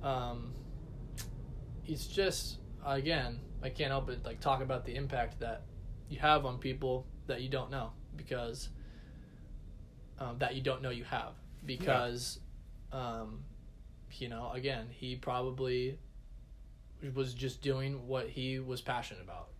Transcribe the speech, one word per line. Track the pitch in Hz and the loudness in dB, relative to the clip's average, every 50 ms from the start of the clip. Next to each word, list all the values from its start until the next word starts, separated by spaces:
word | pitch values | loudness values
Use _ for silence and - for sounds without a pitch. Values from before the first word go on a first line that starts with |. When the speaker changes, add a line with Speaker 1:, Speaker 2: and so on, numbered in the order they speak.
| 147 | 4
Speaker 1:
um, | 143 131 127 123 120 120 117 117 123 120 - - - - - - - - - - - - - - - - - - - - - - - - - - | 4 4 4 2 0 0 -2 -2 -4 -4 -4 -6 -6 -6 -6 -6 -6 -6 -6 -6 -6 -4 -4 -4 -4 -4 -6 -4 -4 -4 -6 -6 -6 -6 -6 -2
it's | - 160 143 - - | -2 -2 -2 -2 0
just, | - 196 196 185 - - - - - - - - - - - | 4 6 6 6 6 2 0 -2 -4 -6 -6 -8 -8 -4 0
again, | 143 135 139 135 156 165 151 127 120 117 120 - - - - - | 2 2 4 6 6 4 4 4 2 0 -2 -6 -4 -4 -2 -2
I | 135 | -2
can't | - - 151 135 | 2 2 2 4
help | 135 139 135 135 | 4 4 2 2
but, | 127 120 - | 0 -2 -2
like, | 120 113 - | -4 -4 2
talk | - 143 135 131 | 6 6 6 6
about | 135 131 131 123 - | 6 2 2 2 2
the | - 123 | 0 0
impact | 135 139 135 139 127 120 113 - - | 0 0 2 4 4 2 2 2 -2
that | 120 117 113 - - - - - - - - - - - | -2 0 -2 -2 -4 -8 -8 -8 -6 -6 -6 -6 -4 -6
you | 151 - | -2 6
have | - 151 151 151 135 | 10 10 10 10 8
on | 131 123 127 | 4 0 2
people | - 135 127 139 143 127 127 127 127 - - - - - | 0 0 0 2 4 4 2 2 0 -4 -8 -10 -2 -2
that | 131 120 | 0 0
you | 127 131 | 0 0
don't | 135 131 123 117 | 0 0 0 0
know, | 135 135 117 - - - - - - 151 | -2 -2 -2 -2 -4 -8 -10 -10 -8 -8
because, | 143 - 131 123 120 117 117 120 - - - - - - - - - - - - - - - - - - - - - - - - - - - - - - - - | -4 -2 0 0 0 -2 -2 -4 -4 -6 -6 -6 -10 -10 -10 -12 -12 -12 -12 -12 -12 -12 -14 -14 -12 -10 -10 -10 -10 -10 -10 -10 -12 -12 -12 -14 -14 -12 -8 -4
um, | 135 120 120 123 | -4 -4 0 2
that | 139 123 131 | 2 2 2
you | 135 | 2
don't | 127 139 131 127 | 4 2 2 4
know | 131 127 | 2 0
you | 123 120 123 | -2 -2 -2
have, | - - 120 113 117 - - - - - - - | 0 0 0 0 -2 -6 -10 -12 -12 -12 -8 -6
because, | 139 131 127 185 170 135 127 120 120 120 123 123 - - - - - - - - - - - - - - | -4 -2 0 6 6 8 8 8 4 2 0 -2 -2 -4 -4 -8 -10 -10 -10 -10 -12 -12 -12 -10 -6 -4
Speaker 2:
Yeah. | 135 127 120 113 113 | -2 -2 0 0 -2
Speaker 1:
um, | 113 110 113 127 139 147 - - - - - - - - - - - - | -2 -4 -6 -6 -8 -8 -10 -12 -12 -14 -14 -14 -14 -14 -14 -14 -14 -12
you | - - 127 117 | -8 -6 -4 -4
know, | 117 113 120 120 | -2 -4 -4 -2
again, | 123 131 131 139 135 117 113 117 | -2 0 0 0 0 0 -2 -6
he | 120 - - 127 127 | -8 -6 -4 -4 -4
probably | 127 - - 123 123 127 131 131 131 131 127 127 127 123 131 143 - - - - - - - - - - - - - - - - - - - - - - 139 127 | -2 0 2 2 4 2 2 2 2 2 4 4 4 4 2 0 -2 -8 -12 -12 -12 -12 -10 -12 -12 -12 -12 -14 -14 -14 -14 -14 -14 -14 -14 -12 -6 -4 -2 2
was | 135 135 131 120 | 2 2 2 2
just | 120 127 131 123 - | 0 0 0 0 0
doing | - 139 135 131 131 135 139 135 123 123 | 2 2 4 4 4 0 0 -2 -2 0
what | 131 131 120 113 | 0 2 2 0
he | - 131 127 131 131 131 | -2 -2 0 0 0 0
was | 131 127 127 120 | -2 -2 -2 -2
passionate | - - 123 120 117 - 104 92 | 0 0 0 0 0 -2 -6 -10
about | 90 92 92 90 80 - - - | -10 -10 -10 -10 -10 -12 -12 -16